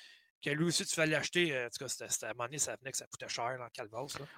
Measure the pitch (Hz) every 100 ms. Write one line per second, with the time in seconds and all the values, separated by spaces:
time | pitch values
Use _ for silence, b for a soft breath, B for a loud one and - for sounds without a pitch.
0 | b b b _ - 147 170 160 190 -
1 | 156 151 139 175 170 135 120 - - -
2 | - - 117 113 120 147 135 110 135 -
3 | 123 - 127 - 120 131 120 - 113 110
4 | 143 - 143